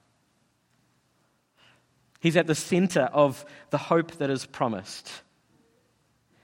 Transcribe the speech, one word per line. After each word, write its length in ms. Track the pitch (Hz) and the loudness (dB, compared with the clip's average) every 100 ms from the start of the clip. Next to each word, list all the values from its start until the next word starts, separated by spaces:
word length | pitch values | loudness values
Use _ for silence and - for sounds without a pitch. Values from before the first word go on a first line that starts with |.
| _ _ _ _ _ _ _ _ _ _ _ _ _ _ _ _ _ _ _ _ _ _ | _ _ _ _ _ _ _ _ _ _ _ _ _ _ _ _ _ _ _ _ _ _
He's 160 | 165 165 | 2 2
at 100 | 165 | 2
the 80 | 151 | 0
center 540 | - 175 185 165 127 | 0 2 2 2 2
of 320 | 143 147 131 - - - | 4 2 2 -12 -20 -6
the 80 | 143 | -6
hope 360 | - 170 165 | 0 0 0
that 160 | - 139 | -4 -4
is 160 | 131 - | -4 -6
promised. 760 | - 131 104 95 - - - - _ _ _ _ _ _ _ _ _ _ _ | -4 -4 -4 -10 -16 -16 -18 -20 _ _ _ _ _ _ _ _ _ _ _